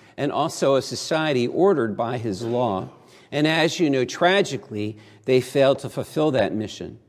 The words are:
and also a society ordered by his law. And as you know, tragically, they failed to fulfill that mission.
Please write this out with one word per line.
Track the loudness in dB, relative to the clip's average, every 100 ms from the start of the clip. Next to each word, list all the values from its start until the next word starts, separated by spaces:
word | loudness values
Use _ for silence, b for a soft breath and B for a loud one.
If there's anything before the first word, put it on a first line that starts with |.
| b -6
and | -2
also | -2 -2 0 2 2
a |
society | 0 -6 -2 -2 0 0 0
ordered | 2 2 4 0 -2
by | -4 -4
his | -4 -4
law. | -2 0 0 -2 -6 -14 b b b
And | 0 2
as | 2 0 2
you | 0
know, | 2
tragically, | -2 2 4 4 0 -6 -8 -6 -6 -8 B B
they | 2 2
failed | 2 2 4 2
to | -4
fulfill | -8 -6 -2 0
that | 2 0
mission. | -2 -6 -10 -14 -16